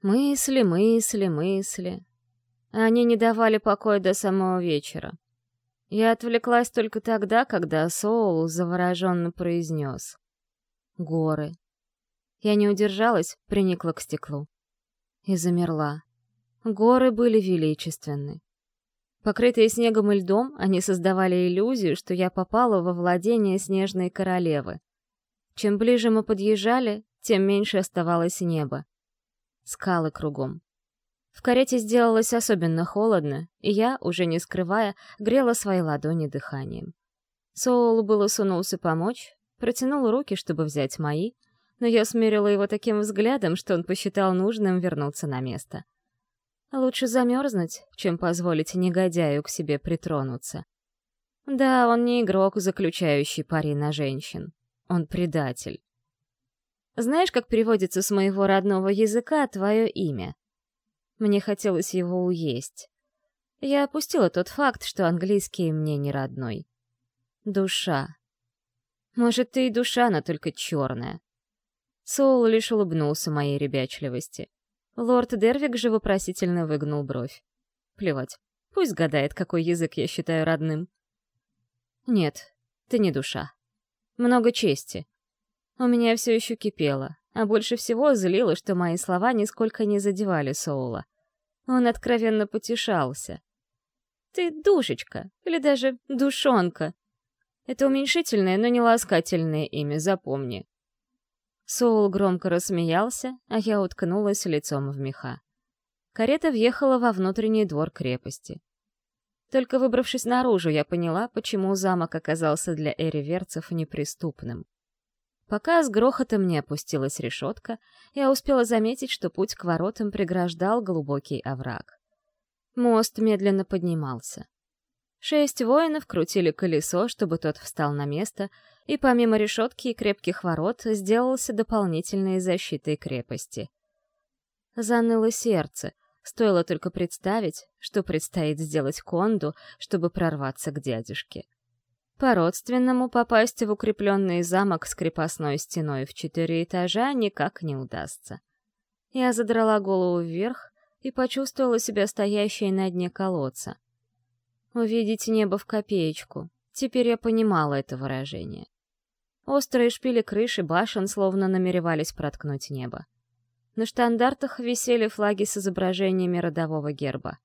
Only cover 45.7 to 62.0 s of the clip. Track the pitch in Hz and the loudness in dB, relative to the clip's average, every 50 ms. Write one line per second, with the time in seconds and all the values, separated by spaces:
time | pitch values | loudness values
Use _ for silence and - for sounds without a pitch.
45.7 | - - - _ _ _ _ _ _ _ _ _ _ _ _ _ _ _ _ _ | -14 -14 -14 _ _ _ _ _ _ _ _ _ _ _ _ _ _ _ _ _
46.7 | - 269 262 254 247 - 262 247 226 254 247 240 240 262 285 285 226 190 170 160 | -2 0 0 0 0 0 -2 0 2 2 2 2 2 2 0 0 0 -2 -2 -2
47.7 | - - - _ _ - - 196 170 165 - 175 175 170 175 180 165 156 160 - | -6 -14 -16 _ _ -4 -2 -2 -2 0 -2 -2 -2 0 0 0 0 0 -2 -2
48.7 | - 180 180 185 175 180 190 185 165 175 170 151 143 147 151 - - - 165 147 | -2 0 0 0 2 2 0 2 2 0 0 0 0 -2 -4 -6 -8 -8 -4 -2
49.7 | 147 143 _ 170 165 160 - 175 160 147 135 131 123 123 - - - 165 165 _ | -2 -4 _ -4 -4 -4 -4 -4 -4 -2 -2 -4 -6 -8 -10 -12 -12 -12 -14 _
50.7 | _ _ _ _ _ _ _ _ _ _ _ _ _ _ _ - 277 247 269 262 | _ _ _ _ _ _ _ _ _ _ _ _ _ _ _ -6 0 2 4 4
51.7 | 262 254 247 233 233 233 240 240 240 240 233 196 190 190 190 196 - 208 185 190 | 6 4 6 6 4 4 4 2 2 2 2 2 4 4 4 4 2 0 -2 -2
52.7 | 185 - 196 165 165 - 180 160 147 143 147 - - - 151 _ 165 160 151 151 | -2 0 -2 -2 0 0 2 2 4 2 2 0 -2 -6 -4 _ -2 -2 0 0
53.7 | 147 143 147 147 151 143 147 135 135 135 160 - - 170 - - - _ _ _ | -2 0 -2 -2 -2 -2 -2 -4 -4 -6 -10 -10 -12 -12 -12 -12 -16 _ _ _
54.7 | _ _ _ _ 180 175 160 151 - 175 180 170 147 160 147 131 123 - - - | _ _ _ _ -2 -2 -2 -2 -2 -2 -2 0 0 -2 -2 -2 -6 -8 -10 -12
55.7 | - - _ _ _ _ _ _ _ _ _ _ _ _ _ _ _ _ _ _ | -12 -12 _ _ _ _ _ _ _ _ _ _ _ _ _ _ _ _ _ _
56.7 | _ _ _ _ _ - 233 233 285 330 370 359 - 247 233 _ - 220 226 220 | _ _ _ _ _ -4 -2 0 2 2 0 2 0 -2 -2 _ 2 2 4 4
57.7 | 226 208 185 185 - 190 196 - 208 196 190 196 190 196 196 196 196 196 190 202 | 2 2 2 0 -2 -2 0 2 2 2 2 2 2 2 2 4 4 4 4 2
58.7 | 196 190 190 196 202 196 226 214 208 240 240 - 311 302 277 - - 196 190 202 | 0 2 2 0 2 2 2 2 2 0 -2 0 0 0 0 0 -2 -2 0 2
59.7 | 214 220 226 226 - - 196 160 139 110 90 - - _ _ _ _ _ _ _ | 2 2 2 0 -2 -4 -4 -4 -4 -4 -6 -8 -10 _ _ _ _ _ _ _
60.7 | _ _ _ _ _ _ _ _ _ _ 220 208 202 202 196 - 202 196 - 208 | _ _ _ _ _ _ _ _ _ _ 0 2 2 2 2 -2 -4 -2 0 0
61.7 | 185 160 185 - - 185 | 0 0 -2 -2 -2 -2